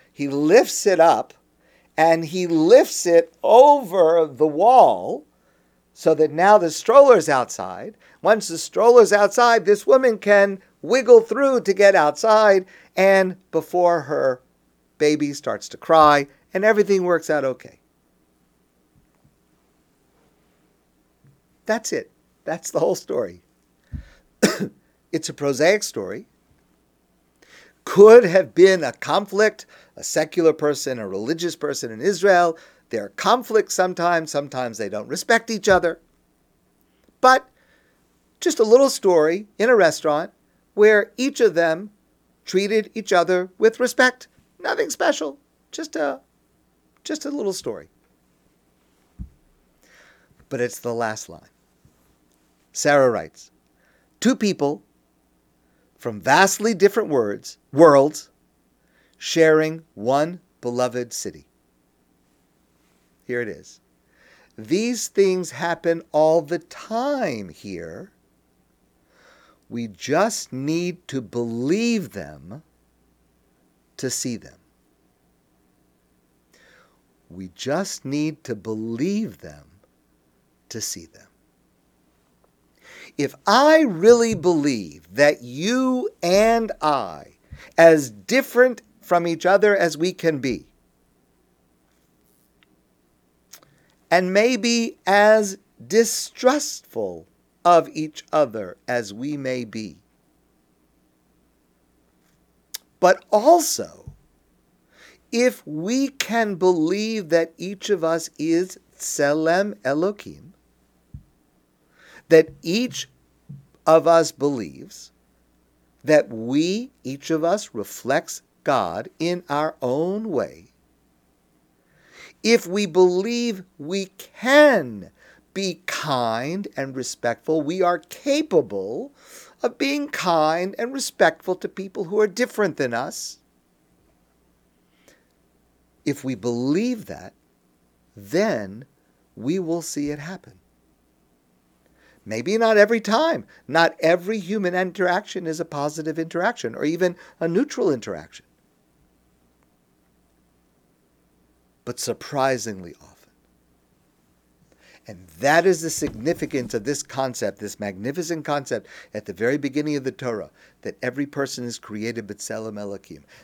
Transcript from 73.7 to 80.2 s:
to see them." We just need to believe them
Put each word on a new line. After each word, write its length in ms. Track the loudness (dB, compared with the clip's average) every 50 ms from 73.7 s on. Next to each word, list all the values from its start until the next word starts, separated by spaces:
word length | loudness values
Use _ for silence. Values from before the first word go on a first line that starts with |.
| _ _ _ _ _ -10
to 140 | -8 -8
see 260 | -8 -8 -8 -8 -10 -12
them." 220 | -14 -18 -20 _ _ _ _ _ _ _ _ _ _ _ _ _ _ _ _ _ _ _ _ _ _ _ _ _ _ _ _ _ _ _ _ _ _ _ _ _ _ _ _ _ _ _ _ _ _ _ _ _ _ _ _ _ _ _
We 180 | -20 -18 -18 -18 -16
just 500 | -12 -8 -6 -4 -4 -4 -6 -10 -12 -10
need 380 | -8 -6 -4 -4 -4 -6 -8 -10
to 100 | -12 -12
believe 840 | -10 -8 -10 -8 -8 -8 -8 -6 -6 -4 -4 -4 -4 -6 -8 -10 -14
them 420 | -20 -20 -20 -20 -20 _ _ _ _ _ _ _ _ _ _ _